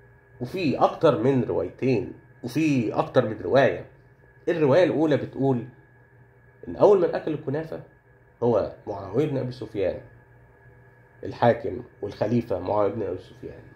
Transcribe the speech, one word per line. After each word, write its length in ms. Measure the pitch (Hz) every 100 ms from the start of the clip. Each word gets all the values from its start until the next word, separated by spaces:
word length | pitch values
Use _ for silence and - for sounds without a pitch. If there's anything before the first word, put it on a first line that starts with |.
| - - _ -
وفي 380 | 123 185 151 -
أكتر 400 | 180 - 156 110
من 260 | 127 131
روايتين 680 | 101 90 90 - 127 110 87 - - -
وفي 500 | 120 151 156 135 107
أكتر 340 | - 156 135 113
من 120 | 98
رواية. 440 | 92 127 117 90 - - - _ - - -
الرواية 360 | 170 143 165
الأولى 320 | 180 123 160 131
بتقول 480 | - - 135 120 117 - - _ _ - - _ _ - -
إن 80 | 85
أول 220 | 175 196
من 160 | 165
أكل 180 | 160 165
الكنافة 480 | 151 139 147 156 - - _ _ - _ -
هو 300 | 120 104 - - -
معاوية 400 | 98 95 113 151
بن 120 | 127
أبي 140 | 123
سفيان، 480 | - - 101 90 - - - - - - _ - - - _ _ -
الحاكم 580 | 98 - 120 107 92 90 - -
والخليفة 560 | 101 - 107 120 110 90
معاوية 300 | 92 104 101
بن 100 | 110
أبي 160 | 95 92
سفيان، 420 | - - 80 - -